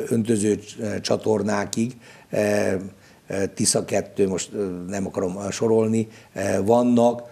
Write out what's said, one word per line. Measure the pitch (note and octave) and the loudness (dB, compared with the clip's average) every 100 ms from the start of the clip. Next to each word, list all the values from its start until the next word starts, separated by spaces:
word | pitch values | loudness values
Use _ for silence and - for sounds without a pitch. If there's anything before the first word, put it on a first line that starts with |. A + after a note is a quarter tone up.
| - | 0
öntöző | A#2 A2 A2 G#2 G2+ | 0 2 2 2 0
cs-, | - - A2 G2+ | -4 -10 -6 -4
csatornákig, | - A2 G#2+ G#2+ G2+ G2+ G2+ - A#2 - - - - | -2 -2 0 0 0 -2 -2 -2 -4 -6 -18 -20 -6
e, | - G#2 G#2 G2+ G2 G2 - - - - | -2 0 2 0 -2 -6 -16 -20 -20 -8
e, | F#2+ F#2+ | -4 -4
Tisza | - A2 A2+ E2+ | -2 0 0 0
kettő, | G#2 F2 - G2 | -2 -2 0 0
most, | F2 - | 0 -6
ö, | A2+ G2 F2+ F2+ | -6 -6 -6 -6
nem | G2 F#2+ | -6 -6
akarom, | G2+ F#2 F#2 | -4 -4 -4
ö, | G2+ | -6
sorolni, | - A#2 A2+ A2 A2+ A2 - - | -2 2 4 4 2 0 -6 -14
e, | - G2+ G2 | -6 -2 0
vannak | G2 A#2+ B2 A#2+ A#2+ A2+ - | 4 4 6 6 4 2 -6